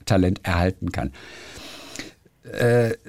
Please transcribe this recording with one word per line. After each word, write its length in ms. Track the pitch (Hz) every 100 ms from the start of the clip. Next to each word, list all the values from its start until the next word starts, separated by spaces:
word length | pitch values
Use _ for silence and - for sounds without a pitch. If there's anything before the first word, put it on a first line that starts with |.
| -
Talent 340 | 98 92 95
erhalten 460 | - 87 92 - 82
kann.“ 220 | - 62 - - - - - - - - - - - _ _ 127
Äh, 440 | - 120 120 117 -